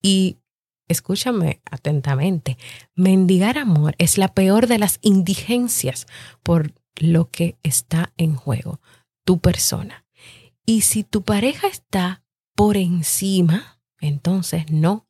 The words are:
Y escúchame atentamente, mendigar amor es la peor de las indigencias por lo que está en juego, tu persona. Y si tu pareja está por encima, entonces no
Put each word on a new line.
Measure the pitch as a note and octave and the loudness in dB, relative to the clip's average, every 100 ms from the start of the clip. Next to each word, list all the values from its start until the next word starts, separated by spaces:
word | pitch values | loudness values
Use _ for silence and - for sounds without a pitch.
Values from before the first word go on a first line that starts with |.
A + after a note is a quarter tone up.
Y | G3 F#3+ F#3 - _ _ _ _ - | 0 2 2 -2 _ _ _ _ -6
escúchame | E3 - G3 B3+ A3+ D#3+ - - | -6 -4 -4 -2 -2 -2 -4 -12
atentamente, | C#3+ D3 D3 C#3 C3+ F3 F3 - B2+ - - - | -8 -4 -2 -2 -2 0 -2 -4 -8 -12 -20 -12
mendigar | - F#3 F#3+ F#3 F#3 G3+ C#4+ | 0 4 4 4 4 2 0
amor | B3 D#3 D3+ - | 2 2 2 0
es | E3+ - | 0 2
la | F#3+ | 0
peor | - F#3+ G#3 A#3+ | 2 2 4 2
de | A3+ | 2
las | G#3 - | 0 0
indigencias | G#3 F#3+ F3+ F#3 - B3 B3 - C3 - - - - _ | 2 2 2 -4 -2 -2 -2 -4 -4 -6 -14 -20 -20 _
por | - E3+ D3+ - _ - | 0 0 0 -8 _ -4
lo | D#3+ E3 E3 | 0 2 0
que | - E3+ - | -2 -6 -4
está | D#3 - - E3 - - | -4 -4 -2 -4 -4 -2
en | D#3+ | -2
juego, | C#3+ - G#2 - - _ _ _ _ | -2 -4 -6 -6 -12 _ _ _ _
tu | - F3+ | -2 2
persona. | F#3 E3+ - - G3+ - _ _ - - _ _ | 2 0 -2 -4 -8 -16 _ _ -20 -20 _ _
Y | - A3+ | -2 0
si | - G#3+ | 2 -2
tu | G3+ G#3+ | -2 -4
pareja | F#3+ G#3 B3 D4 G4+ | 0 0 0 -2 -4
está | - - G3 F3+ F#3 _ _ _ | -6 -6 -2 -2 -6 _ _ _
por | - G#3 G3+ | 0 2 2
encima, | F3+ F3 D3 - G3 F#3+ E3+ F#3 - _ _ - | 0 -2 -2 -4 0 2 2 0 -4 _ _ -8
entonces | D3 C#3+ E3+ F#3+ E3+ E3 D#3 | -6 -4 -2 -2 -2 -6 -2
no | D#3 D#3+ A3 _ | 0 0 0 _